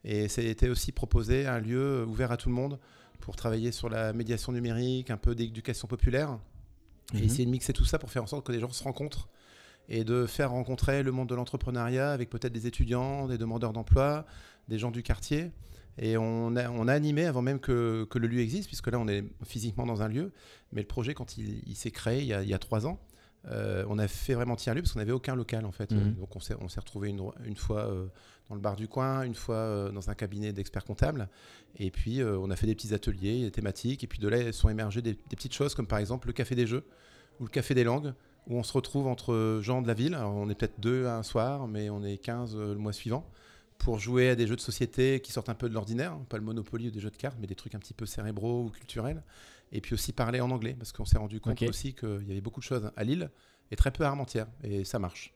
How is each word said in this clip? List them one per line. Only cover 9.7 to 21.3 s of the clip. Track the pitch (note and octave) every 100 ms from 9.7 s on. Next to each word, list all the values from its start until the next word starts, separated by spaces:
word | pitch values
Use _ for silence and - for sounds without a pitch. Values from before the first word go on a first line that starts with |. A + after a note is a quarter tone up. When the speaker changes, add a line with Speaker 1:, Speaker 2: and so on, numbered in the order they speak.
| - -
Speaker 1:
et | A2+
de | A2 B2 A#2+
faire | - C#3
rencontrer | B2 B2 B2+ - C#3
le | C3+
monde | B2+ B2
de |
l'entrepreneuriat | B2 B2 C3 - B2 A#2 B2+ C#3+
avec | C#3 A#2
peut-être | A#2 C3
des | A2+ A#2
étudiants, | - A#2 B2 C3 C#3 C3
des | A#2+
demandeurs | A2+ A2+ A#2
d'emploi, | A2 - C3 C#3 D3+ D#3 - - - -
des | A2
gens | A#2+
du | A#2
quartier. | - - - D3 E3+ - - - - -
Et | A2 A2+
on | A2+ A2+ A#2
a, | A#2+ A#2+
on | A#2+ A2+
a |
animé | C#3+ D3+ D3
avant | E3+ B2+
même | B2 C3+
que, | C3+ A#2+ A#2 A2+ G#2+
que | B2
le | A2+
lieu | A#2+
existe, | A2+ F3 G3
puisque | - -
là | B2
on | A2
est | G2+ G#2 -
physiquement | - A#2+ A2+ F#2+
dans | A#2+ A2
un | G#2+
lieu, | A2+ F#3 - - - _
mais | A2
le | G#2+
projet | - A#2+
quand | D3 A2+